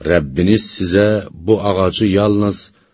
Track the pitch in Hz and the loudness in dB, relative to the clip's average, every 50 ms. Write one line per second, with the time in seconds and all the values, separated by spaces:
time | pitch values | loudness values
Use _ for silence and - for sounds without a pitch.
0 | - 78 87 87 76 69 65 76 87 95 110 110 - - - - 95 87 87 101 | -2 0 0 0 0 -2 -2 0 2 2 2 2 0 -6 -6 -6 -4 0 2 2
1 | 104 107 107 104 90 - - - 82 98 110 98 95 101 95 92 95 92 - - | 2 2 0 -2 -4 -8 -16 -10 0 0 0 2 2 -2 0 0 0 0 0 0
2 | 113 101 95 101 104 104 104 101 104 101 92 - - - _ _ _ _ | 0 2 2 2 2 2 2 2 0 -2 -2 -6 -12 -16 _ _ _ _